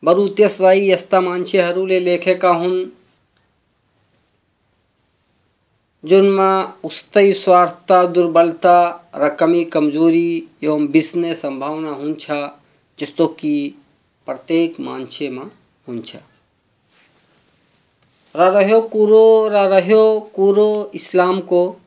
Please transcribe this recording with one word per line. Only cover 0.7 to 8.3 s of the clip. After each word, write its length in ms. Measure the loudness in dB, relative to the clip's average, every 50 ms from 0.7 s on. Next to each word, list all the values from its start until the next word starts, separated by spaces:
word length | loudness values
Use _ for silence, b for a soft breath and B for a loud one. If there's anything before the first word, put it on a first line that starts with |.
| 4 4 2 0
यस्ता 340 | 0 -2 -2 -2 0 0
मान्छेहरूले 760 | 0 0 -4 -6 -6 -4 -2 -2 -2 0 -2 -4 -2 -2 -2 -2
लेखेका 500 | 0 0 -2 -2 0 -2 -2 0 2 0
हुन् 360 | 0 0 0 -2 -4 -4 -6 -8 -12 _ _ _ _ _ _ _ _ _ _ _ _ _ _ _ _ _ _ _ _ _ _ _ _ _ _ _ _ _ _ _ _ _ _ _ _ _ _ _ _ _ _ _ _ _ _ _ _ _ _ _ _ _ _ _ _ _ _ _ _ _ -4
जुनमा 680 | 0 2 4 4 4 2 2 0 0 0 -2 -4 -6 -10 _ -16
उस्तै 500 | -14 -14 -14 -16 _ 0 2 2 4 2
स्वार्थ, 580 | 0 2 2 4 4 4 2 -2 -12 _ 2
दुर्बलता 1160 | 2 2 2 2 0 0 0 2